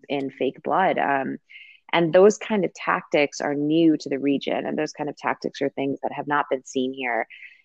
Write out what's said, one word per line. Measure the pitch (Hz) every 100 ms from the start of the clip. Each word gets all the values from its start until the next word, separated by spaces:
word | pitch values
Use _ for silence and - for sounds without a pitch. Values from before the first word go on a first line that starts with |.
| -
in | 143 135
fake | - 135 -
blood. | 135 160 180 -
Um, | - 135 135 135 _ - - - -
and | 170 170
those | 180 202 208
kind | - 214
of | 170
tactics | - - 180 - 160 143 -
are | -
new | 143 147 160 165 151
to | 143
the | 139
region. | 139 139 - 117 147
And | 147
those | 151
kind | - 147
of | -
tactics | 131 - 117 -
are | 139
things | - 139 135
that | 113
have | 143 143
not | 147 -
been | 135
seen | - 135 127
here. | 135 127 113 - - - -